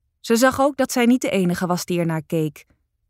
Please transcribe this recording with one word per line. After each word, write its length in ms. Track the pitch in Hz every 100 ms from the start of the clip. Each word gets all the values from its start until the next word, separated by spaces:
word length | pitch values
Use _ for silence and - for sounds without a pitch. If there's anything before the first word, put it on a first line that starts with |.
| _ _
Ze 160 | - 233
zag 260 | 262 262
ook 160 | 277 277
dat 140 | 254
zij 140 | 254 233
niet 160 | 254
de 80 | -
enige 380 | 196 180 175 170
was 180 | 175 -
die 140 | 175
er 60 | 165
naar 180 | 160 151
keek. 400 | 165 156 - - _ _ _